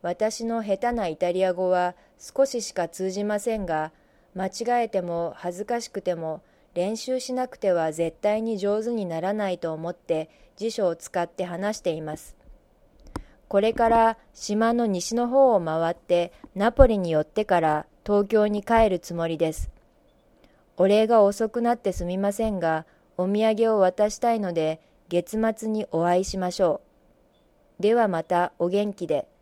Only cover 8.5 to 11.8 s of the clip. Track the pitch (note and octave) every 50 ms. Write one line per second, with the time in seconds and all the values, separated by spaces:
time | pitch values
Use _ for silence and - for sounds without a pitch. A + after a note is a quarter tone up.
8.5 | A3+ G3+ G3 G3+ G#3 G#3+ A3 A#3 A#3+ A3+ G3+ F3 E3 D#3+ E3 F#3+ G#3 G#3+ G#3 G3
9.5 | F3+ F3 - E3 D#3+ D#3 E3 E3+ F3 _ _ - E3+ D#3 D#3 - _ _ - _
10.5 | _ _ G3+ A3+ A3 - G#3 F3+ E3 E3 - - - F#3+ E3+ E3+ _ - F#3 F3+
11.5 | F3+ E3+ F#3+ G#3 A3 -